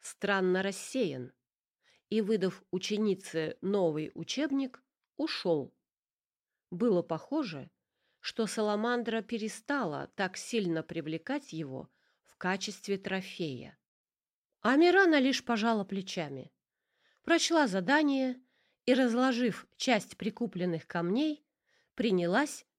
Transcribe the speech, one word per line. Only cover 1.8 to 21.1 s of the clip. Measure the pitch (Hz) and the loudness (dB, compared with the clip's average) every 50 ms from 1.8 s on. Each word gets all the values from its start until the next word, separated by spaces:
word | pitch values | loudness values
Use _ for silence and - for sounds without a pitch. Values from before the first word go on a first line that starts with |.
| _ _ _ _ _ _ | _ _ _ _ _ _
и, | 214 220 | 0 0
выдав | 208 190 226 196 185 185 - - - _ | 2 2 2 2 0 -2 -2 -6 -8 _
ученице | - 185 - - 208 208 220 208 185 190 - - - 160 156 156 - - | -6 -4 -2 -2 -2 0 2 2 0 0 -4 -6 -4 -4 -4 -4 -6 -4
новый | - 190 202 202 185 165 151 151 156 - - | -2 0 2 2 2 2 0 -2 -4 -6 -8
учебник, | 170 165 - - 262 302 285 277 277 269 254 - - _ _ _ _ _ _ _ - | -10 -8 -6 -4 -4 -2 0 0 -2 -2 -4 -6 -14 _ _ _ _ _ _ _ -6
ушел. | 294 320 - - - 185 165 147 131 - - _ _ _ _ _ _ _ _ _ _ _ _ _ _ _ _ _ _ _ | -4 -4 -4 -2 0 0 0 0 0 -4 -12 _ _ _ _ _ _ _ _ _ _ _ _ _ _ _ _ _ _ _
Было | 180 170 226 247 190 175 | -4 0 2 4 4 2
похоже, | 165 - 165 160 - - 277 320 277 190 156 139 135 - _ _ _ _ _ _ _ _ _ _ | 2 0 -4 -6 -4 -4 -4 -2 -2 -4 -6 -10 -12 -16 _ _ _ _ _ _ _ _ _ _
что | - - - - 220 | -12 -8 -4 -4 -4
Саламандра | 196 - 220 214 214 208 208 214 240 247 240 226 233 214 226 | -2 -2 0 0 0 0 0 0 0 0 -2 -2 -2 -4 -4
перестала | 220 - 233 220 214 214 - - - - 285 277 233 160 147 139 143 - _ | -4 -4 -4 -4 -4 -6 -8 -8 -6 -4 -2 -2 -2 -2 -4 -4 -8 -8 _
так | - 196 185 190 | -4 -4 -4 -4
сильно | - - - - 226 202 175 165 160 | -8 -8 -4 -2 0 0 0 0 -2
привлекать | 160 - 165 165 143 151 156 160 - - 269 294 - - | -4 -4 -8 -8 -6 -6 -8 -8 -6 -6 -6 -6 -6 -8
его | 160 160 160 135 131 131 - - _ _ _ _ _ _ _ | -10 -8 -8 -8 -10 -12 -12 -14 _ _ _ _ _ _ _
в | _ _ _ | _ _ _
качестве | - 180 190 190 190 214 202 - - - 196 | -4 -4 -2 -2 -4 -8 -10 -10 -6 -6 -6
трофея. | 190 196 196 190 190 185 - - - 175 151 131 120 - - - _ _ _ _ _ _ _ _ _ _ _ _ _ _ _ _ _ | -4 -4 -4 -6 -6 -6 -8 -8 -6 -6 -6 -6 -8 -12 -16 -20 _ _ _ _ _ _ _ _ _ _ _ _ _ _ _ _ _
Амирана | - 214 262 294 339 349 349 392 392 339 311 277 | 0 4 6 8 8 8 8 8 6 6 6 6
лишь | 254 269 254 - - | 4 4 2 0 -2
пожала | - 233 208 214 233 226 208 190 | -2 -2 0 2 2 2 0 -2
плечами, | - 196 196 185 - - 185 160 143 139 131 - - _ _ _ _ _ _ _ _ _ _ _ _ _ _ | -2 -4 -6 -6 -6 -6 -6 -6 -6 -8 -12 -14 -16 _ _ _ _ _ _ _ _ _ _ _ _ _ _
прочла | _ - 339 320 - - 339 320 294 | _ 2 2 2 2 4 4 4 4
задание | 220 180 190 185 180 277 311 311 285 277 269 262 254 247 254 - _ _ _ _ _ _ _ _ | 4 2 0 2 4 4 4 4 4 2 2 0 0 -2 -6 -12 _ _ _ _ _ _ _ _
и, | - 269 | 2 4
разложив | 247 262 240 226 247 254 269 247 233 247 226 175 - - _ _ | 4 4 4 4 4 2 2 2 2 2 0 0 -2 -8 _ _
часть | - - 262 233 208 - - - | -4 0 2 2 2 0 -4 -10
прикупленных | - 175 220 - - 240 190 - 175 180 180 165 160 - | -8 -6 -6 -4 -4 -6 -6 -4 -4 -2 -2 -2 -4 -4
камней, | - - 170 170 175 | -6 -4 -2 0 0